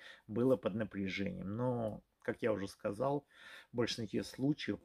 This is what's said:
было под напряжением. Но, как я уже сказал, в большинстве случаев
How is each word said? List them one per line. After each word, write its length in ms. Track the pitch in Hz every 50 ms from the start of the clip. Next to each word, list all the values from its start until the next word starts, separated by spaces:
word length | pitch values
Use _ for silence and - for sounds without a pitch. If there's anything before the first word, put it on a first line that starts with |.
| - - - - - -
было 280 | 107 117 120 131 131
под 180 | - - 107 92
напряжением. 840 | 113 110 98 - 98 98 95 87 98 98 95 92 90 92 95 104
Но, 460 | 117 123 127 123 120 113 107 107 - - _ _ _ -
как 200 | - 110 - 123
я 100 | 113 104
уже 160 | 98 98 98
сказал, 580 | - - - 107 104 104 127 139 143 147 - _ - - - - - - - - -
в 40 | 120
большинстве 460 | 117 104 - - 113 98 - 110 101
случаев 560 | - - - 127 143 151 - - - 101 - -